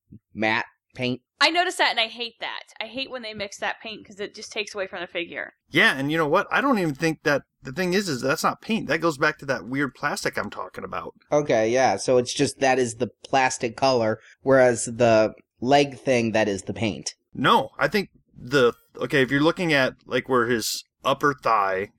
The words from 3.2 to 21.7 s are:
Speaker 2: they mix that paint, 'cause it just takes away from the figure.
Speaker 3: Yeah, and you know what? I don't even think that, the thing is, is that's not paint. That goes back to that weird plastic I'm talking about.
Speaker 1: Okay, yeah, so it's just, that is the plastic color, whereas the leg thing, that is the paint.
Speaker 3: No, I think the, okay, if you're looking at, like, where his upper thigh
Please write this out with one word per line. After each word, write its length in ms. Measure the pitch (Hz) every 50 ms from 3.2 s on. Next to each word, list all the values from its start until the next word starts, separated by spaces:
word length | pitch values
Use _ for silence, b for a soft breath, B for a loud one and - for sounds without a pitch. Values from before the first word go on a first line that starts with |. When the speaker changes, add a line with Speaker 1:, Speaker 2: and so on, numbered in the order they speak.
Speaker 2:
they 120 | 233 214 220
mix 240 | 214 196 202 - -
that 240 | 220 196 - -
paint, 240 | - 226 214 - - -
'cause 120 | 208 190
it 140 | 208 196 -
just 160 | 214 220 -
takes 220 | - 226 208 190 -
away 140 | 208 190 190
from 140 | - 180
the 60 | 175 180
figure. 460 | - 180 175 - - 123 82 - _ _ _ _
Speaker 3:
Yeah, 280 | - 160 202 226 170 131
and 140 | 135 143
you 60 | 156 165
know 100 | 165 143
what? 200 | 151 196 196 -
I 100 | - 180
don't 180 | 240 285 262 208
even 160 | 180 160 143
think 280 | - 165 160 156 - _
that, 200 | - - - - _ _ _
the 100 | - 135 131
thing 200 | 160 185 180 175
is, 140 | 196 208 185
is 140 | 143 120
that's 220 | 123 131 151 - -
not 180 | 185 - -
paint. 260 | - - 226 208 - -
That 140 | 143 165
goes 160 | 160 170 156 135
back 200 | 151 151 151 -
to 60 | - 135
that 180 | 131 - 85
weird 280 | 110 127 139 147 131 -
plastic 440 | - - 143 175 - - 151 - -
I'm 120 | 101 104
talking 340 | - 104 101 - - - 98
about. 300 | 92 92 90 82 80 - _ _ _
Speaker 1:
Okay, 380 | 156 151 147 147 139 113 110 113
yeah, 280 | 117 131 131 113 98 98
so 200 | - - 131 127
it's 160 | 123 - -
just, 260 | - 143 135 - -
that 200 | 139 131 131 127
is 160 | 127 120 110
the 140 | - 123 110 - _ _
plastic 500 | - - 135 131 127 - - - 120 110
color, 440 | - 139 135 131 120 113 110 110 b b b b b
whereas 440 | _ 135 135 135 127 123 120 110 -
the 480 | 127 117 113 123 117 113 110 110 107 - - - _ _ _
leg 380 | 113 123 139 143 147 143 131 117
thing, 340 | - 143 131 120 113 113
that 160 | 101 110 110 107
is 160 | 98 95 -
the 100 | - 101
paint. 420 | 90 113 107 85 65 - - - _ _ _ _
Speaker 3:
No, 360 | 117 127 165 220 220 - 277 - -
I 100 | 135 -
think 220 | - 208 185 - _ _ _ _ _ -
the, 360 | - 123 131 143 123 117 - - _ _ _ -
okay, 240 | - 131 - 143
if 100 | 131 123
you're 100 | 135 143
looking 320 | 147 165 165 - 185 165 151
at, 220 | 139 131 120 - _ _
like, 240 | - 117 127 127 -
where 180 | 131 123 117 117
his 360 | 127 113 107 - - - - _ _ _ _
upper 280 | 120 139 139 - 147 135
thigh 560 | - - 123 113 107 98 95